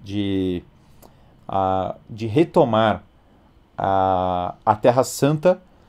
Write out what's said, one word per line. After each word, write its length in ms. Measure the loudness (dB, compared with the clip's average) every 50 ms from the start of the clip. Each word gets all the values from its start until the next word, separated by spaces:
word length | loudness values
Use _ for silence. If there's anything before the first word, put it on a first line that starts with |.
| -14
de, 600 | -10 -6 -6 -4 -2 -2 -2 -2 -2 -4 -6 -8 -12 _ _ _ _ -20 -20 -20 -20 -20 _ _ _ -20 _ -14
ah, 500 | -8 -4 -2 -2 0 -2 -2 -4 -4 -8 -10 -14 -18
de 180 | -12 -10 -8
retomar 800 | -2 0 0 0 2 2 2 2 4 2 2 2 2 0 -2 -6 -14 _ _ _ _ _ _ _ _ _ _ _ _ _
a, 800 | -4 -2 0 0 2 2 2 0 0 0 -2 -2 -4 -4 -6 -10 -4 _
a 100 | 0 0
Terra 300 | 2 2 4 4 4 2
Santa, 560 | 0 -2 0 0 0 0 2 2 0 0 0 -4 -14 _ _ _